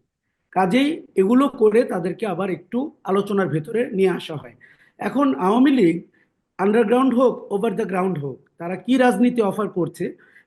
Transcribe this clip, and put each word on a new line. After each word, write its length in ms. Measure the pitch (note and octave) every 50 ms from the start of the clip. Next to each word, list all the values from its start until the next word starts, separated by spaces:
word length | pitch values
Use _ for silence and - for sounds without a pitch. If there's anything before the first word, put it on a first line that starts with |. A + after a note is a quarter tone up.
| _ _ _ _ _ _ _ _ _ _
কাজেই 560 | - F3+ F#3+ F3+ G3 C4 C#4 D4 E4 - - - _
এগুলো 340 | F#3+ F#3+ G3 B3 B3+ C#4+ C4+
করে 360 | - - A3 G#3+ G3+ A#3 C#4
তাদেরকে 420 | - A#3 F3+ E3+ F#3 F3 - A3
আবার 240 | G3+ F3 D#3+ G3 F#3+
একটু 460 | F3 - - _ - B3 C#4+ - - _ _
আলোচনার 440 | G3 F#3+ G3+ G3 G3+ G3+ G3 F#3 D3+
ভেতরে 420 | C#3+ D#3+ D3+ - - A3+ B3 -
নিয়ে 200 | A3+ F#3 F#3+ F#3
আসা 260 | E3+ F3+ - - D#3
হয়। 180 | C#3 - A#2+ A2+ _ - _ _ _ _ _ _ -
এখন 360 | - G3+ - C4 C#4+ C4+ C4
আওয়ামী 360 | - F#3 - A3 B3 C4 D4+
লীগ 320 | C4+ B3 F#3+ D#3+ E3+ F3+ - - _ _ _ _ _ _ _ _ _ -
আন্ডারগ্রাউন্ড 560 | F#3 G3+ G#3+ A#3+ A#3 G3 A#3+ B3+ C4+ C4 A#3
হোক, 380 | A#3+ C4+ A#3 E3+ - - -
over 220 | G3+ G3 G#3+ A3+ F#3+
the 120 | G3 A3+ F3
ground 320 | F#3+ F3+ F3+ F#3+ F3 D3
হোক, 280 | C#3 C#3 A#2+ - _ _ _ _
তারা 180 | E3 F3 F#3
কি 220 | F#3 - A#3 C4 C4
রাজনীতি 440 | B3+ B3 G#3 F#3+ A#3+ B3 B3 A#3+
অফার 260 | G#3 F#3+ F3+ G#3 G#3 F3+
করছে। 480 | - F3+ E3 - - - F3 - - - _ _ _ - _